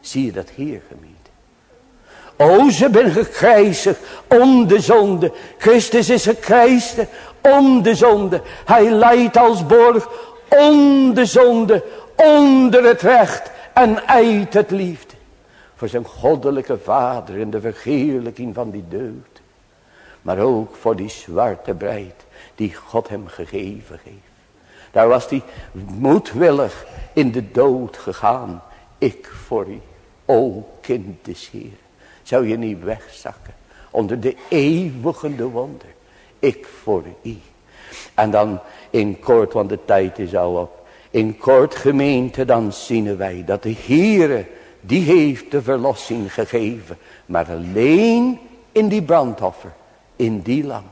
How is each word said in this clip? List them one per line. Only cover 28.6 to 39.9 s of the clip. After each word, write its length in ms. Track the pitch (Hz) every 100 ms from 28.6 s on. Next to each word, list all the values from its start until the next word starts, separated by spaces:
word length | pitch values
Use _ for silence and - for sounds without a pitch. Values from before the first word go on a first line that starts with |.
| - _ _ _
"Ik 320 | 123 - - - -
voor 200 | 113 95
u, 140 | 104 - _ _ _
o 440 | - 120 127 98 107 -
kind 440 | - 120 98 87
des 240 | - 87 -
Heer." 280 | 104 - 104 _ _ _ _
Zou 260 | - 127 120
je 80 | 113
niet 260 | 113 98
wegzakken 720 | 87 110 - - - - - - _ _ _
onder 300 | - 104 120
de 160 | 117 123 -
eeuwigende 960 | 170 143 165 180 127 131 - 151 139
wonder? 440 | 120 117 135 143 - _ _ _ _ _
"Ik 300 | 143 - - -
voor 200 | - 98 85 90
u." 140 | - 107 _ _ _ _ - - -
En 160 | - 107
dan 300 | 104 107 95 - - -
in 300 | 120 104 95
kort, 320 | - 117 104
want 160 | 113 101
de 100 | 101
tijd 340 | -